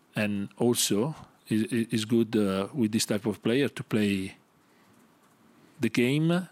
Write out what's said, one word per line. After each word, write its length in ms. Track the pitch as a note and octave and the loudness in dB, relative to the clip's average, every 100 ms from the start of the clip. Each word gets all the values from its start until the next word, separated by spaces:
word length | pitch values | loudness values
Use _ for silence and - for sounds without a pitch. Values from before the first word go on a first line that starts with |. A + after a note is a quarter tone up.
| _ A2+ | _ -4
and 340 | G#2+ G2+ G#2 - | -2 -2 -6 0
also 560 | A#2+ A#2 - G2+ C#3+ D3+ - _ - | 0 2 0 0 0 -4 -16 _ -2
i-, 160 | A2 A2 | -2 0
i-, 160 | A#2+ A2+ | -2 -2
it's 140 | A2+ G#2+ | -2 0
good, 300 | A#2 A2 A2+ | 0 2 0
uh, 320 | G2 F#2+ G2 | 0 0 -2
with 180 | C#3+ G#2+ | -2 0
this 140 | A2 - | 0 -2
type 220 | G#2+ A2+ | -2 -2
of 160 | F#2+ | -4
player 260 | A2 C3 C3 | 0 0 0
to 140 | - | -4
play 540 | - A2 G#2 F#2+ F#2+ - _ _ _ _ _ _ _ _ _ _ _ _ - - | -4 0 2 0 -4 -12 _ _ _ _ _ _ _ _ _ _ _ _ -20 -6
the 120 | A2+ | -2
game 580 | B2 B2 D3 E3 F3 F3 | 2 2 2 2 0 -2